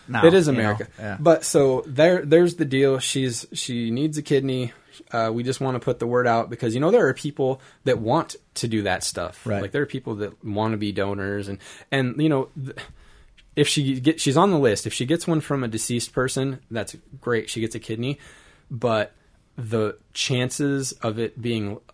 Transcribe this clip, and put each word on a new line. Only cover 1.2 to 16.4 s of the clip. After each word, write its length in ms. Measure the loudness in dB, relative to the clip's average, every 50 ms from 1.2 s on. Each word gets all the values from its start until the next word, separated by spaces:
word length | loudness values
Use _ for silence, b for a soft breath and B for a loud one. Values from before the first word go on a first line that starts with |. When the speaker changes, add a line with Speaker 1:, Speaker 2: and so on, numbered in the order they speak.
| 4 4 6 6 4
Speaker 2:
so 380 | 2 4 4 4 4 2 0 -2
there, 360 | -4 2 4 4 6 4 2 4
there's 320 | 6 6 6 6 6 2
the 80 | -2 -2
deal. 320 | 0 2 2 4 4 2 2
She's, 480 | -2 -2 -2 -2 -2 -2 -4 -6 -10 -10 -10
she 360 | -10 -8 -6 -4 -4 -2 -2
needs 280 | -2 -2 -2 -2 -4 -6
a 40 |
kidney. 500 | -2 0 2 2 2 0 -2 -4 -4 -6 B B B B B B -14 _
Uh, 200 | -2 -2 0 0
we 100 | -2 -2
just 180 | -2 -4 -4 -2
wanna 200 | -4 -4 -4 -2
put 200 | -2 -4 -2 -2
the 60 | -2
word 200 | 0 0 2 4
out 240 | 4 2 2 0 -2
because, 240 | -6 -4 -4 -2 -2
you 60 | 0
know, 100 | 2 4
there 160 | 4 4 4 2
are 60 | 0
people 480 | -2 -6 -8 -4 -2 -2 -2 -2 -4 b b b b _
that 140 | 0 0 0
want 380 | 2 0 0 0 0 -2 -10 -18 _ _ _
to 140 | -6 -4 -2
do 140 | -2 0
that 200 | 0 0 -2 -2 -2
stuff. 400 | -6 -6 -6 -8 -8 -10 -10 -6
Speaker 1:
Right. 160 | -4 -4 -4
Speaker 2:
Like, 100 | -4 -4
there 100 | -2 -4
are 40 | -4
people 300 | -2 -4 -8 -8 -8 -6
that 280 | -6 -6 -8 -8 _ -10
wanna 320 | -6 -4 -2 0 -2 -2
be 160 | -2 -4 -4
donors 560 | -2 -2 -2 -2 -2 -4 -4 -4 -4 -4 -6 -8
and, 100 | -10 -12 B B B B B B
and, 300 | -2 0 0 0 0 0
you 80 | 2 2
know, 220 | 2 0 -2 -4 -8 -12
th-, 140 | -12 -10 -12 -14 B B B B B B B B B B _ -20 _ _ _
if 120 | 0 0 2
she 300 | 2 0 0 0 -2 2
get, 200 | 2 0 2 2
she's 160 | 0 2 4
on 140 | 4 4 4
the 80 | 4 4
list, 280 | 4 4 2 2 -2
if 60 | -6
she 140 | -4 -4 -2
gets 200 | -2 -2 -2 0
one 140 | 0 0 0
from 240 | 0 -2 -4 -4 -2
a 40 | -4
deceased 440 | -4 -4 -4 -2 -2 -4 -4 -4
person, 460 | -2 -2 -2 -2 -2 -2